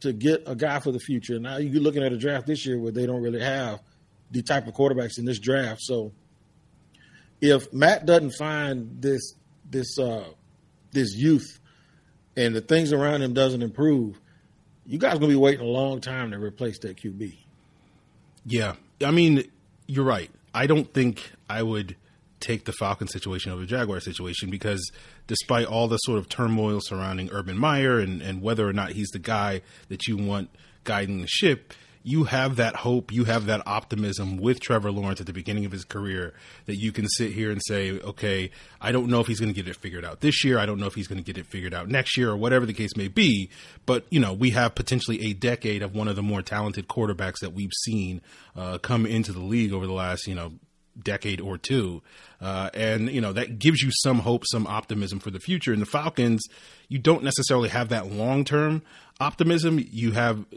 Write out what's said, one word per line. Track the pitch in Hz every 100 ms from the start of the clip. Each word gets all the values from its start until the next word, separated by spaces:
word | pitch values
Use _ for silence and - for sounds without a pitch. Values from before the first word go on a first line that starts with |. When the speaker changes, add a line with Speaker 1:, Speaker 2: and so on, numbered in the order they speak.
Speaker 1:
to | 139
get | 107 139 160 156
a | 120
guy | 147 143
for | 143
the | 123
future. | - 127 - 117
Now | 120 135
you're | 147 143
looking | 147 143
at | 135
a | 120
draft | 135 143 123
this | 151 139
year | 123
where | 113
they | 113 123
don't | 123
really | 120 117
have | 127 135 123 104 - _ _ _ -
the | 123
type | - 143 117
of |
quarterbacks | 110 139 127 120 113
in |
this | 120 113
draft. | 110 135 123 110
So | - 123 107 - _ _ _ _ _ _ _ _ _ - _ _
if | 147 139 -
Matt | 131 156 202 156
doesn't | 170 147
find | - 151 151 147 127 113 123
this, | 139 135 - - _ _ 147
this, | 131 120 -
uh, | 123 113 85 80 _ _ _ _ _
this | 139 117
youth | 101 151 151 - - _ _ _ _ _ _ _ -
and | 120
the | 113
things | - 160 156
around | 147 147 147
him | 131
doesn't | 123 131 127
improve, | 117 101 156 143 110 98 _ _ _ _ _ _
you | - 143
guys | 254
gonna | 160 151
be | 139
waiting | 139 131
a | 120
long | 123 135 131
time | 127 127 120
to | 101
replace | 104 104 123 101
that | 104 92
Q | 107
B. | 98 107 80 _ _ _ _ _ _ _ _ _ _
Speaker 2:
Yeah. | 113 117 104 - - -
I | 139
mean, | 165 165 143 - _ _ _ -
you're | 135
right. | 131 107 82 - _
I | 113 139
don't | 156 139
think | - 123 101 - - -
I | 107
would | 113 107 95 92 _ _ _ _
take | - 113
the | -
Falcon | - 98 98 101
situation | 95 98 92 98
over | 92
the | 92
Jaguar | 123 113 92
situation | 92 85 90 87 98
because | 98 107 98 90 - - - -
despite | 113 - 120 113
all | 113 117
the | 113
sort | - 110
of | 95
turmoil | - 117 110 107 104
surrounding | - 95 95 92 92
Urban | 101 95 95
Meyer | 147 143 135 120
and, | 95 90
and | 90 92
whether | 101 110 101
or |
not | 101 95
he's | 101 101
the | 98
guy | 87 110 101 98 - - -
that | 95 -
you | 104
want | 101 101 95 - - -
guiding | - 104 98 98
the | 87
ship, | - 190 127 - - - _
you | - 151
have | 151 135 135
that | 123 113 -
hope, | 123 123 -
you | 113
have | 110 113 104
that | 107 -
optimism | 104 - 104 104 95 95 95
with | 107 123
Trevor | - 113 104
Lawrence | 101 98 95
at | 95
the |
beginning | 92 90 104
of | 101
his | 95
career | 85 104 101 92 87 - - - -
that | 101
you | 110
can | 104 104
sit | - 113
here | 101 107
and | 101 -
say, | 101 98 95
"Okay, | 98 - 104 98 92 - - -
I | 107
don't | 123 120
know | 120
if | 113
he's | 107
gonna | 110
get | 95 90
it |
figured | 90 98 87
out | 85 82
this | 151 143
year. | 139 123
I | 107
don't | 104
know | 101
if |
he's | 107 92
gonna | 92
get | 87 92
it | 82
figured | 98 90
out | 90 87
next | 131 127 -
year," | 123
or | 104
whatever | 117 127
the | 117
case | 107 104 -
may | 98
be. | 147 190 104 92 - - - -
But, | 123 -
you | 156
know, | 107
we | 95 127
have | 117 120 -
potentially | 110 127 - 110
a | 107
decade | 98 123 120 110 104
of | 101 107
one | 107
of |
the | 101
more | 104 101
talented | 90 104 104 101 92
quarterbacks | - 107 95 92 -
that | 98
we've | 90 98 -
seen, | - 110 92 90 - - -
uh, | - 90 90
come | - 120
into | 110 113 107
the | 92
league | 92 117 107
over | 98 92
the |
last, | 92 90 90 -
you | 92
know, | 85 80 _ _ _ -
decade | - 101 104 98
or | 98 92
two. | - 135 95 85 - - - -
Uh, | 92 95 95
and, | - 110 110 113
you | 135
know, | 107
that | 98 120 113
gives | 147 160
you | 139 -
some | 135 123
hope, | 117 120 -
some | 120 107
optimism | 104 - 104 95 95
for | 107
the | 95
future. | - 180 -
And | 107
the | 104
Falcons, | 147 151 - 120 113 - - - - -
you | 139
don't | 123 160
necessarily | 135 135 131 131 113
have | 120 117
that | 117 95
long-term | 104 113 135 139 147 151 156 - - - -
optimism. | 143 - 165 170 165 160 -
You | 110 117
have | 110 120 110 101